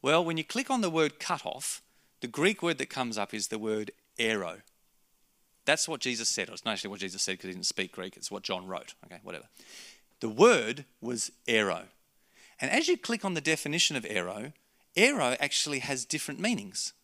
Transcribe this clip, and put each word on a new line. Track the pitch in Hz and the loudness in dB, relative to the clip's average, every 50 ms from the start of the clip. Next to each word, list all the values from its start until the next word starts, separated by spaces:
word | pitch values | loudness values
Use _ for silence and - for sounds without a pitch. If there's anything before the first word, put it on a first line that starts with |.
| - | 4
Well, | 127 156 165 180 | 6 6 6 4
when | 165 165 | 4 0
you | 160 156 | -2 -4
click | - - 226 269 - | -2 -2 -2 0 0
on | 269 247 | 0 0
the | 214 180 | 2 2
word | 160 160 156 147 - - | 4 4 4 2 2 -4
cut | - - 180 151 - | -4 -4 -4 -2 -4
off, | - - 135 - - - - _ _ _ _ _ _ _ _ | -6 -8 -6 -6 -6 -6 -8 _ _ _ _ _ _ _ _
the | - 123 | -10 -6
Greek | 113 139 151 190 220 - - | -2 2 2 2 2 2 0
word | 170 165 139 | -2 0 -2
that | - | -4
comes | - - 135 127 120 110 107 | -6 -4 -4 -4 -2 -2 -4
up | 101 - - | -4 -4 -4
is | 110 101 - | -6 -4 -4
the | - 110 | -4 -4
word | 107 110 110 107 107 104 - _ _ _ _ - | -2 -2 -2 -2 -4 -6 -10 _ _ _ _ 0
arrow. | 117 110 110 104 92 82 87 85 - - _ _ _ _ _ _ _ _ _ _ _ _ _ _ _ _ _ _ _ | 0 2 2 0 -2 -4 -8 -10 -16 -20 _ _ _ _ _ _ _ _ _ _ _ _ _ _ _ _ _ _ _
That's | - 147 160 - - | 2 2 2 2 -2
what | 165 127 | -2 -4
Jesus | - 127 123 110 113 - | -2 -2 -2 0 0 -2
said. | - - 95 - | 0 0 -4 -4
It's | - - - | -6 -8 -4
not | 113 107 | -2 -2
actually | 92 - 101 | -2 -4 -8
what | 101 101 | -6 -6
Jesus | 95 95 90 98 - | -6 -8 -4 -4 -2
said | - 95 92 | -2 -2 -6
'cause | - 95 | -6 -10
he | 90 | -8
didn't | 90 90 | -4 -4
speak | - - - 95 90 - | -4 -2 -2 -4 -6 -6
Greek. | - 90 95 - | -10 -10 -10 -10
It's | - - - | -12 -12 -10
what | 101 98 - | -10 -8 -4
John | - - 92 92 | -4 -4 -4 -4
wrote. | 92 92 87 - - - _ - | -6 -8 -8 -8 -10 -18 _ -20
Okay, | - 90 87 - | -20 -20 -18 -14
whatever. | 90 90 78 - - _ - - - - - - - - - _ _ _ _ | -14 -14 -14 -14 -18 _ -20 -20 -20 -20 -18 -18 -20 -20 -20 _ _ _ _
The | - 113 | -6 -6
word | 107 113 185 240 233 151 113 110 113 127 143 _ _ _ | 6 8 8 10 10 8 4 0 -4 -6 -8 _ _ _
was | - 117 123 113 - - - _ _ - | -6 -6 -4 -4 -4 -6 -8 _ _ 2
arrow. | 117 110 104 98 87 85 95 98 _ _ _ _ _ _ _ _ _ - - - - _ | 4 4 4 4 2 -2 -4 -14 _ _ _ _ _ _ _ _ _ -20 -20 -20 -8 _
And | 135 135 | -2 2
as | - 262 320 330 | 2 2 4 2
you | 359 - | 0 0
click | - - 233 214 - | 0 -4 -4 -2 -2
on | 196 180 | -2 -4
the | 156 | 0
definition | 143 156 160 - - - 156 175 - - 151 | 2 2 0 2 0 -2 2 2 2 2 2
of | 131 107 | 0 -4
arrow, | - 107 98 87 90 95 107 113 143 156 _ _ _ _ _ _ _ _ | -2 -2 -2 -2 -2 -6 -8 -8 -12 -14 _ _ _ _ _ _ _ _
arrow | 170 208 262 285 233 147 123 127 - | 6 6 6 6 4 2 2 2 2
actually | 147 143 - - - 151 147 135 | 0 0 0 0 0 0 -2 -4
has | 123 - 139 127 120 | -2 -2 -4 -4 -2
different | - - 151 - - 143 127 | -4 -4 -4 -4 -6 -6 -2
meanings. | 180 220 240 147 104 98 87 - - - - _ | 0 0 0 0 -4 -8 -8 -6 -6 -6 -8 _